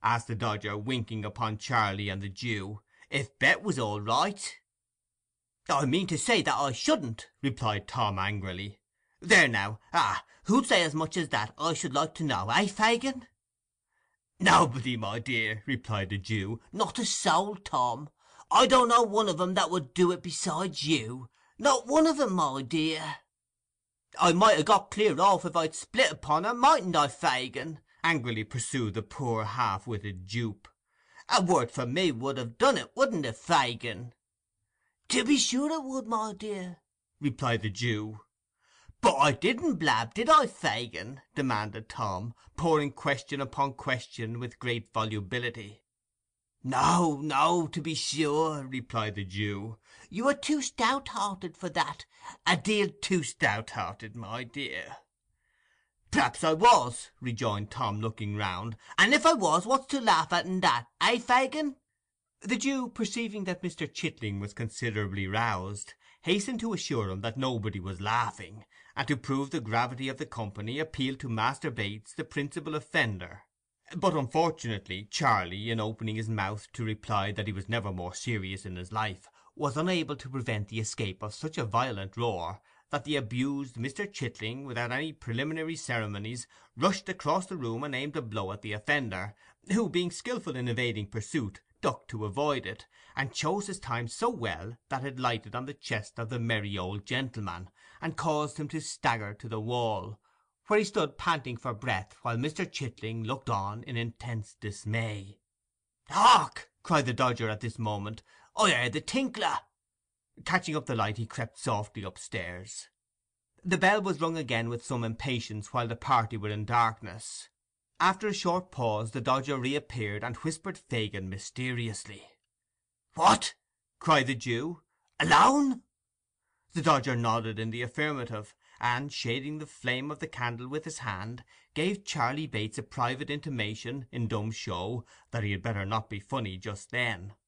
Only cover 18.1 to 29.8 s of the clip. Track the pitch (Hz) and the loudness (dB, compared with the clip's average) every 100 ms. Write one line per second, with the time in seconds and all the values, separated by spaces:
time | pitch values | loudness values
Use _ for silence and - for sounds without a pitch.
18.1 | _ _ - - - 262 262 240 240 233 | _ _ -20 2 6 8 8 8 6 6
19.1 | 208 214 160 180 185 185 180 135 - 180 | 4 2 2 2 2 2 0 -2 4 4
20.1 | 180 175 - - 156 190 147 143 156 110 | 4 -2 -4 -2 -2 -2 -2 0 0 0
21.1 | 127 123 _ _ _ 247 262 240 294 320 | -8 -12 _ _ _ 4 4 4 6 6
22.1 | 294 262 185 151 135 127 165 156 156 156 | 6 2 4 2 0 -2 0 0 0 -6
23.1 | 147 _ _ _ _ _ _ _ _ _ | -10 _ _ _ _ _ _ _ _ _
24.1 | - 175 170 214 175 151 202 196 - 208 | 2 4 8 8 8 8 6 4 2 2
25.1 | 143 190 185 180 170 160 - - 214 254 | 6 6 6 2 0 0 -2 -8 2 2
26.1 | 185 135 151 196 240 269 311 185 160 143 | 2 0 2 2 4 6 6 4 2 2
27.1 | - 165 127 131 135 147 156 _ _ 165 | 2 0 0 -2 -6 -8 -10 _ _ 0
28.1 | 160 120 110 107 123 - 135 113 98 101 | 0 0 -4 -4 -6 -4 -2 -2 -4 -8
29.1 | - 131 113 104 113 117 95 | -6 -2 -2 -2 0 0 0